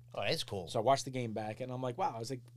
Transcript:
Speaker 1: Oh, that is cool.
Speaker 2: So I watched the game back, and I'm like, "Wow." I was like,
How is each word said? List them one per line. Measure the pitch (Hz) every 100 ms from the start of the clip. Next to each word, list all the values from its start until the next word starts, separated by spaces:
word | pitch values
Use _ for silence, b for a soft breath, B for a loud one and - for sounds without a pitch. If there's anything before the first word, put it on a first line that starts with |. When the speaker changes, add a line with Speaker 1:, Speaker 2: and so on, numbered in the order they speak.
| -
Speaker 1:
Oh, | -
that | 104
is | 160
cool. | - 101 82
Speaker 2:
So | 117
I |
watched | 110 135
the | -
game | 127 117
back, | 110 107 107
and | 127
I'm | 127
like, | 127 123
"Wow." | 190 117
I |
was | 117
like, | 131 -